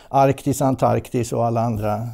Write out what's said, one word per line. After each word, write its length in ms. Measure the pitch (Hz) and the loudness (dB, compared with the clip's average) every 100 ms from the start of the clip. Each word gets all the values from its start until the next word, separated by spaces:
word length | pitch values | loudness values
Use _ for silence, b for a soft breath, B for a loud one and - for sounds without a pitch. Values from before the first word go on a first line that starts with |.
| B | B
Arktis, 520 | 135 135 135 - 127 | 2 4 2 -2 0
Antarktis 720 | 139 131 123 117 117 127 113 | 0 2 2 0 -2 -4 -2
och 120 | 120 117 | -2 0
alla 160 | 113 | 0
andra 460 | 117 107 104 107 120 | -2 -2 -2 -4 -6